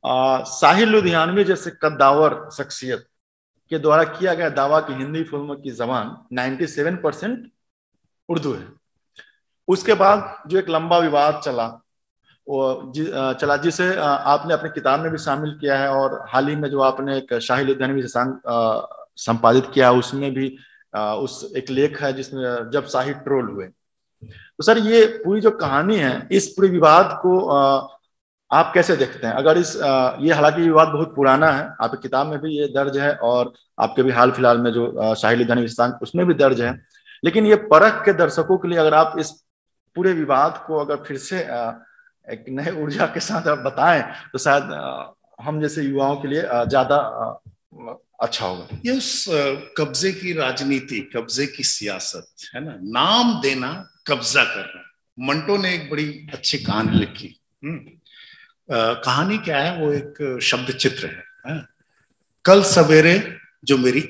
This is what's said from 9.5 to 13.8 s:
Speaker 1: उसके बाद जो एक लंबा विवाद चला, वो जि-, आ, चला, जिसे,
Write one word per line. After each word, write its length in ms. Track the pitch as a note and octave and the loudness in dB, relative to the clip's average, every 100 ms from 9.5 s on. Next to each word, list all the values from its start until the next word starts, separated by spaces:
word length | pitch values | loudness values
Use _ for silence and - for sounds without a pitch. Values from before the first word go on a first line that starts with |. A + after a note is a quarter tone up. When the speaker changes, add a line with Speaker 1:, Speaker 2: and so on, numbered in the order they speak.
| _ - | _ -2
Speaker 1:
उसके 260 | F#3 - | -2 2
बाद 500 | G#3 F#3+ G#3 - - D3+ | 4 4 4 0 -14 -4
जो 120 | F#3 | -4
एक 100 | F#3 | 0
लंबा 280 | D#3+ E3 F3 | -2 2 2
विवाद 440 | D#3+ C#3+ D3 D3+ D3 | 4 2 2 0 -4
चला, 380 | A#2+ A2+ A#2 _ _ _ _ _ _ - | -4 -6 -8 _ _ _ _ _ _ -8
वो 460 | C#3 C3+ C3 C3+ C3+ | -2 -2 -4 -8 -8
जि-, 180 | D#3+ | -6
आ, 200 | C#3 C3+ | -4 -4
चला, 240 | B2+ C#3+ C#3+ | -2 -2 0
जिसे, 380 | E3 D#3+ | 0 -2